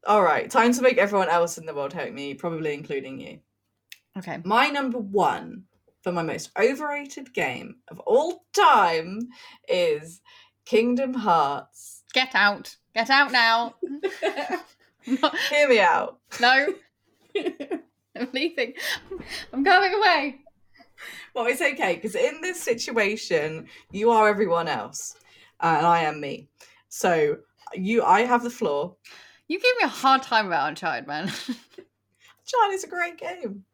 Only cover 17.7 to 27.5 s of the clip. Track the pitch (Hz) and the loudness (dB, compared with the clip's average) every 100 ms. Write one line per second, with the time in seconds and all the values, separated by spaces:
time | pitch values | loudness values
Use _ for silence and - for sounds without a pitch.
17.7 | - - _ _ - 254 262 320 302 233 | -10 -10 _ _ -10 -6 -4 -4 -2 -6
18.7 | - - - - 381 - - - 254 277 | -4 -6 -6 -8 -14 -12 -14 -10 0 4
19.7 | 370 392 403 415 320 285 254 _ _ _ | 6 4 2 4 2 0 -8 _ _ _
20.7 | _ _ _ - - - 240 233 269 311 | _ _ _ -20 -18 -12 -4 -2 0 -2
21.7 | 269 196 170 214 185 269 302 359 359 - | 0 -2 -2 -4 -2 -2 -2 -8 -6 -4
22.7 | 233 - 226 202 220 - 165 151 160 - | -4 -2 0 0 -2 -2 -2 -2 -8 -14
23.7 | - _ 190 220 226 214 196 175 170 165 | -20 _ -2 4 6 4 4 0 0 -2
24.7 | 127 107 147 - - _ _ _ _ 160 | -4 -6 -12 -14 -16 _ _ _ _ 0
25.7 | 156 170 170 156 147 143 - - _ - | 2 4 4 2 -4 -8 -10 -14 _ -20
26.7 | _ _ - 190 165 151 - _ | _ _ -2 2 4 2 0 _